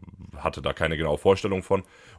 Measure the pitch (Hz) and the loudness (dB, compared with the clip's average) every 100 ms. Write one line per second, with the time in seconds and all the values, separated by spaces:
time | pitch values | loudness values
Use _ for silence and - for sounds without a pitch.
0 | - - - - 82 - 71 - 80 78 | -18 -20 -18 -6 -4 -2 -4 0 0 0
1 | 80 73 98 98 101 95 - 95 - - | 0 2 4 4 4 -2 0 -2 -2 -18
2 | - | -20